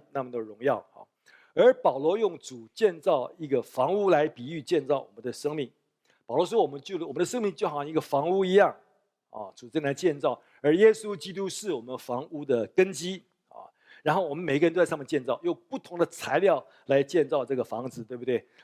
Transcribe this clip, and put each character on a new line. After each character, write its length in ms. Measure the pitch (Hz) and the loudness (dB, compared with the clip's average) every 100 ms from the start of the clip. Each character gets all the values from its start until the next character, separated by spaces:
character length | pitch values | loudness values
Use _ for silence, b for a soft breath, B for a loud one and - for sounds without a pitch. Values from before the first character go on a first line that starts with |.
| _ | _
那 100 | 139 | -8
么 80 | 127 | -6
的 80 | 123 | -8
荣 180 | 110 104 | -10 -4
耀 180 | 131 110 - | -2 -2 -4
啊。 80 | - 95 _ b b b - | -20 -20 _ b b b 4
而 180 | 226 254 | 6 6
保 160 | 175 135 | 2 0
罗 180 | 151 202 | 0 0
用 220 | 214 160 | 0 -4
主 320 | - 123 113 - | -14 -16 -16 0
建 260 | 214 170 | 0 2
造 300 | 185 147 123 - | 0 0 0 -8
一 80 | 151 | -2
个 120 | 131 | -2
房 320 | - - 131 | -2 -2 0
屋 200 | 196 202 | 2 4
来 160 | 156 151 | 4 2
比 240 | 135 123 | -2 -12
喻 100 | 165 | -10
建 240 | 127 170 135 | -2 -2 0
造 140 | 139 | -2
我 100 | - - | -4 -12
们 80 | |
的 100 | 123 | -10
生 220 | 117 143 156 | -6 -6 -6
命。 160 | 127 _ _ _ _ _ - | -8 _ _ _ _ _ -4
保 80 | 123 | -2
罗 100 | 175 | 2
说， 160 | 226 | 2
我 60 | 156 | 0
们 120 | 143 | -2
就， 160 | 139 185 147 | -10 -8 -6
我 40 | |
们 40 | 139 | -4
的 100 | 180 | -4
生 160 | 247 | -2
命 100 | 214 170 | -4 -4
就 120 | 185 | -4
好 100 | 147 | -4
像 100 | 143 | -4
一 40 | |
个 80 | 160 | -4
房 300 | - 139 156 | -2 0 0
屋 160 | 190 190 | 0 4
一 80 | |
样 160 | 190 175 - _ _ _ _ _ | 6 6 2 _ _ _ _ _
啊， 200 | 110 98 - | -16 -16 -16
主 120 | 120 | -8
正 140 | 139 | -4
来 100 | 143 | -2
建 280 | 139 180 143 | 0 -2 0
造， 200 | 143 120 b b | -2 -4 b b
而 140 | 143 165 | 2 6
耶 180 | 220 | 6
稣 220 | 214 214 196 | 4 -2 -10
基 180 | 180 | -10
督 160 | 185 196 | -8 -8
是 240 | - 208 | -8 -6
我 80 | 143 | -6
们 160 | 120 127 | -8 -12
房 300 | - 123 147 | -8 -8 -8
屋 160 | 156 143 | -8 0
的 220 | 123 107 | 0 2
根 260 | - 190 | 2 2
基 300 | 151 175 190 - _ _ | 0 -8 -8 -12 _ _
啊。 180 | - - b b b | -20 -20 b b b
然 120 | 151 170 | -2 0
后 80 | |
我 120 | 170 147 | -2 -4
们 100 | 175 | -2
每 120 | 139 | 2
一 20 | |
个 80 | 165 | 2
人 40 | |
都 80 | 165 | 4
在 60 | 160 | 2
上 100 | 151 | 0
面 80 | 135 | -4
建 140 | 143 127 | -4 -2
造， 140 | 117 | -4
用 180 | 175 165 _ | -4 -6 _
不 120 | 269 | -12
同 180 | - 175 | -8 -2
的 80 | 165 | -2
材 320 | - - 143 | -4 -4 2
料 260 | 190 151 - b - | 2 2 -2 b 0
来 160 | 139 | 2
建 260 | 139 175 139 | 2 2 2
造 160 | 147 | 0
这 120 | 123 131 | -2 -4
个 80 | |
房 260 | 113 110 127 | -4 -6 -8
子， 140 | - | -12
对 120 | 113 123 | -14 -10
不 80 | |
对？ 140 | 120 117 b b | -4 -4 b b